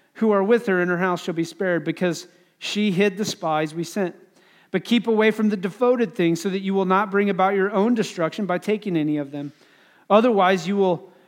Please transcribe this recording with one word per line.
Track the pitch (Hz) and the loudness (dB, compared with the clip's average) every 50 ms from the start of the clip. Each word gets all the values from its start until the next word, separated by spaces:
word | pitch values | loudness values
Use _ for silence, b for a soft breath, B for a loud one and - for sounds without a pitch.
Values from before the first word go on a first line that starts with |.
| b b b | b b b
who | - 226 220 | -2 0 2
are | 208 196 190 | 2 2 2
with | 196 233 233 233 | 2 2 2 2
her | - 190 180 | 2 0 2
in | 180 180 | 2 0
her | 180 170 | 0 0
house | 180 185 180 170 - | 0 -2 -2 -2 -4
shall | - 175 | -6 -4
be | 160 165 | -4 -4
spared, | 165 - - 202 185 175 165 151 | -6 -6 -4 -2 -2 -2 -2 -2
because | 160 165 - 190 180 170 175 - b b b b b b b | -4 -4 -2 -2 -2 -2 -4 -8 b b b b b b b
she | - - - 202 208 214 | -10 -6 -4 -2 0 0
hid | 185 165 208 208 190 185 | 2 2 2 0 0 -2
the | 214 | -6
spies | - - - 185 165 156 156 156 156 151 | -6 -6 -6 -4 -2 0 0 -2 -2 -4
we | 165 170 | -6 -8
sent. | 160 - 214 196 175 - - - _ b b b b b b b b | -6 -4 -4 -4 -4 -6 -10 -18 _ b b b b b b b b
But | - 190 - | -6 -6 -2
keep | - 226 240 185 226 | 0 0 0 2 2
away | 226 214 214 220 | 2 4 4 2
from | 214 220 220 214 | 2 2 0 0
the | 208 202 | 0 -2
devoted | 175 202 165 - 247 247 247 247 240 185 - | -4 -6 -4 0 2 2 2 2 0 -2 -2
things | - 180 165 165 165 | 0 0 0 0 0
so | - 202 | -2 -4
that | 185 196 | -4 -4
you | 190 190 196 | -4 -2 0
will | 196 196 | 0 0
not | 185 185 190 214 208 | 2 2 2 0 0
bring | 190 202 202 202 | 0 0 0 2
about | 196 175 185 190 202 | 2 2 2 2 2
your | 196 190 202 | 0 0 0
own | 214 202 196 226 247 | 0 0 2 2 2
destruction | 226 208 - - - 165 160 - - 214 | 0 -2 -4 -4 -4 -4 -4 -2 -4 -4
by | 175 180 180 | -2 -2 -4
taking | 175 - 214 214 - 208 180 160 | -2 -2 -4 -2 -2 -2 -2 0
any | 151 151 151 147 | 0 0 -2 -2
of | 147 139 | -4 -6
them. | 143 147 143 143 - b b b b b b b b b b b | -8 -10 -10 -10 -12 b b b b b b b b b b b
Otherwise, | 202 208 226 254 233 196 185 180 196 190 160 175 | 4 4 4 4 4 4 4 4 2 2 0 -2
you | 202 | 0
will | 202 196 185 180 151 B B B B B | 0 2 2 0 -2 B B B B B